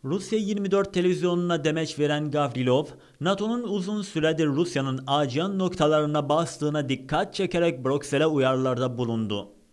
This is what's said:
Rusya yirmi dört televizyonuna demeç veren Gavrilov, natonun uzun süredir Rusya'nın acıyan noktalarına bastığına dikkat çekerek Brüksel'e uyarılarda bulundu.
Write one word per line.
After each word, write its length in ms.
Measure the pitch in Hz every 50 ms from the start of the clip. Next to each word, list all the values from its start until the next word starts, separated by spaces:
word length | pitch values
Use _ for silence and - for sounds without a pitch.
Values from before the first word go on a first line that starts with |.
| -
Rusya 340 | 131 160 196 - - 226 214
yirmi 320 | 208 196 214 208 196 190
dört 240 | 196 196 190 196 -
televizyonuna 680 | 180 175 180 180 - 170 180 175 175 175 175 170 160 143
demeç 340 | 156 151 165 160 151 - 143
veren 320 | 147 147 147 151 151 151
Gavrilov, 540 | 139 151 143 139 117 123 123 123 123 139 151 - - - - - _ _
natonun 420 | 143 180 202 196 208 220 233 240
uzun 400 | 240 202 202 196 180 196 214 208
süredir 440 | 190 - - 160 151 160 160 151 160
Rusya'nın 580 | 147 139 147 175 170 - 139 135 135 131 135 135
acıyan 520 | 135 139 147 147 131 120 147 175 196 202 190
noktalarına 680 | 190 180 180 - 156 151 156 151 151 151 151 151 143 139
bastığına 600 | 147 160 170 160 - - 147 151 147 151 143 127
dikkat 460 | 135 127 - - 160 160 208 196 -
çekerek 500 | - 190 180 180 170 170 170 - 131 123
Brüksel'e 420 | 131 139 143 143 - 143 139 156
uyarılarda 720 | 160 156 143 131 131 131 131 131 131 127 120 131 127 120 120
bulundu. 500 | 123 113 117 113 110 101 104 101 95 - - - _ _